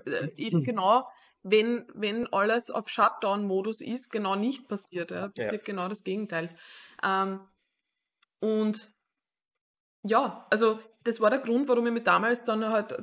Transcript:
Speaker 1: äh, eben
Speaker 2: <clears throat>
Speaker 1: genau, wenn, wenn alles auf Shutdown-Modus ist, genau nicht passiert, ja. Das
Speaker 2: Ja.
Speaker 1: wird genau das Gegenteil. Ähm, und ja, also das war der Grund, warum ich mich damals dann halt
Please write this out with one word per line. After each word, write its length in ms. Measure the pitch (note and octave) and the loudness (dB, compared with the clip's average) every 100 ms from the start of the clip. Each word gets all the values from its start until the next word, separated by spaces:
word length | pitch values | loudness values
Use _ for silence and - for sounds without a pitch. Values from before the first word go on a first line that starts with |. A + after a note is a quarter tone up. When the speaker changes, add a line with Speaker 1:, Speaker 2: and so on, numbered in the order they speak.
| - | -6
Speaker 1:
äh, 240 | B2+ D3+ - | -4 -4 -6
eben 260 | A3 E3+ | 0 2
Speaker 2:
<clears throat> 0 | |
Speaker 1:
genau, 440 | C#3 A3 F#3+ A#3+ C4 - _ _ | 2 2 4 4 2 -10 _ _
wenn, 420 | F#3+ G#3+ A3+ A#3+ - | 2 4 4 0 -4
wenn 320 | - G#3 A3+ A#3+ | -6 -4 -2 -2
alles 380 | G3 G#3 A#3+ - | 0 2 2 0
auf 180 | - - | -6 -4
Shutdown-Modus 920 | - G#3+ - G#3 G3+ G3+ F#3+ G#3 G#3+ | 2 2 2 -2 0 0 0 -2 -4
ist, 280 | - B3 - | -6 -8 -6
genau 240 | A3 G3 G3 | -4 -2 0
nicht 320 | A#3 C4+ - | 0 -4 -8
passiert, 440 | G3+ - F3+ E3+ | -8 -6 -8 -6
ja. 160 | F3+ G3 | -6 -8
Das 180 | - A3+ | -4 -4
Speaker 2:
Ja. 60 | |
Speaker 1:
wird 120 | G#3 | -4
genau 240 | - G3 F3+ | -6 -6 -6
das 160 | G#3 | -6
Gegenteil. 460 | F#3+ G3+ G#3 E3 E3+ E3+ - - - - | -6 -4 -4 -6 -6 -12 -20 -20 -20 -6
Ähm, 380 | G3 F#3+ F#3+ F#3+ F#3+ _ _ _ _ _ _ _ _ _ | -2 0 0 -4 -12 _ _ _ _ _ _ _ _ _
und 520 | A3 A3 G#3+ G#3 - _ _ _ _ _ _ _ _ _ _ _ | -2 0 0 -2 -10 _ _ _ _ _ _ _ _ _ _ _
ja, 420 | G3+ A3 A#3 - - | 0 0 0 -4 -2
also 300 | G#3+ A3+ A3 - _ | 2 2 0 -8 _
das 180 | A#3 A3+ | -4 2
war 80 | G#3+ | 2
der 100 | C4 | 2
Grund, 280 | A3+ A#3+ C#4 | 2 0 2
warum 200 | A#3+ A#3 | 2 2
ich 60 | |
mich 100 | A#3 | 0
damals 400 | G#3+ F3+ A3 A#3+ | 2 4 4 0
dann 220 | A#3+ A3 A3 | 0 -2 0
halt 260 | A3 G#3+ - | 0 0 -8